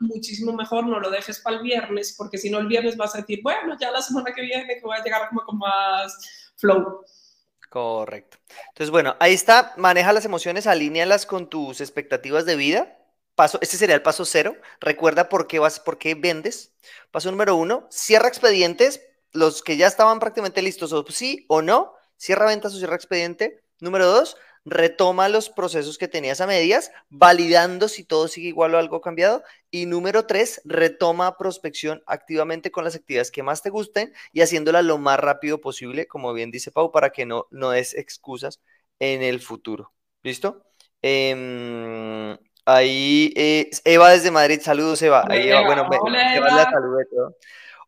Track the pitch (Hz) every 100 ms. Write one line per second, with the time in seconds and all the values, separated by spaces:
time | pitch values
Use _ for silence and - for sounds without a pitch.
0 | 226 220 226 208 233 226 220 233 233 214
1 | 190 196 202 208 233 226 240 240 214 202
2 | 202 - 208 190 202 208 208 233 233 226
3 | 208 214 208 202 233 403 330 294 247 254
4 | 262 262 247 247 247 254 254 240 226 220
5 | 220 220 214 226 - 208 202 196 196 190
6 | 190 - - - - _ 202 190 180 -
7 | - _ _ _ _ _ _ 123 120 110
8 | 107 104 - _ _ - - - 151 160
9 | 143 - 170 185 - 233 240 - 180 180
10 | 180 214 214 175 175 180 214 170 147 156
11 | 175 202 - 190 160 156 139 131 139 -
12 | 139 127 135 147 165 156 139 190 370 _
13 | _ _ _ - 156 190 - 180 202 151
14 | 156 151 170 165 147 - - - 147 147
15 | 165 156 - 190 160 160 151 151 - 156
16 | 160 160 180 160 165 - - _ _ -
17 | _ - 175 190 208 180 165 240 - -
18 | - 214 240 247 240 196 175 170 254 285
19 | _ _ _ 156 160 151 - 151 180 190
20 | 220 226 220 220 196 185 190 180 160 156
21 | 147 - 247 - - 156 160 233 392 -
22 | _ _ - 190 214 214 208 196 180 175
23 | - 180 170 170 214 - _ _ 175 190
24 | 180 214 320 - _ _ - 175 165 -
25 | 185 185 196 214 220 - 180 160 147 156
26 | 180 165 135 139 185 190 165 226 - -
27 | _ 143 175 175 170 170 175 185 214 214
28 | 180 156 160 170 170 160 165 165 165 165
29 | 175 165 185 247 - _ _ 175 175 175
30 | 180 208 220 190 226 - - 165 165 -
31 | 170 170 180 185 185 185 160 143 151 156
32 | - - - 160 156 165 175 - 165 160
33 | - 127 123 - 135 151 202 202 208 -
34 | 220 - - 156 165 165 151 170 170 151
35 | 143 135 143 139 147 151 139 127 123 131
36 | 165 151 127 117 117 120 - - 165 156
37 | 139 - 123 117 - 135 131 123 123 -
38 | 135 - - 127 139 - _ _ _ -
39 | 135 135 131 123 - 113 - 104 - _
40 | _ _ 131 127 196 202 _ _ _ _
41 | 135 135 135 131 127 123 120 117 113 113
42 | 110 110 107 104 _ _ - 131 131 135
43 | 139 147 151 151 151 156 151 - - 170
44 | 175 180 170 165 147 151 156 147 160 151
45 | 160 135 - - 127 135 - 143 143 135
46 | 220 247 254 254 139 - 156 151 127 131
47 | 131 123 127 - _ - - -